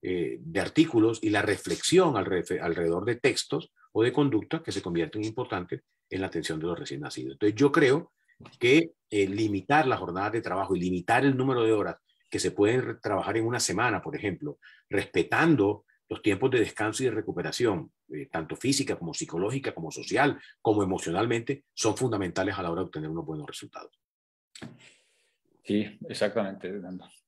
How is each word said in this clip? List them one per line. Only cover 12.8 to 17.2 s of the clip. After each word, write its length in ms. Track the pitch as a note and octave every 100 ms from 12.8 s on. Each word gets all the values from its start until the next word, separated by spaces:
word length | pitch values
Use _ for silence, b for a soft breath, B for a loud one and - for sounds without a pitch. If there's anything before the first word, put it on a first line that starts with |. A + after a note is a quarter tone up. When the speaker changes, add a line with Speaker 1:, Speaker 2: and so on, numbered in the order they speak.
Speaker 1:
re-, 140 | - A2+
trabajar 420 | G#2+ G2 F#2+ A2
en 80 | A2+
una 140 | A#2+
semana, 420 | - F#2 A#2+ G2
por 140 | E2 D2+
ejemplo, 440 | G#2 E2+ D2 C#2+ b b _
respetando 960 | G2+ - F2+ E2 A2+ E3 C#3 G2+ G#2 _ _ _
los 120 | -
tiempos 300 | G#2 F#2+ C3
de 80 | B2
descanso 440 | G#2 - G#2+ G#2+
y 20 | C3
de 80 |
recuperación, 800 | G#2+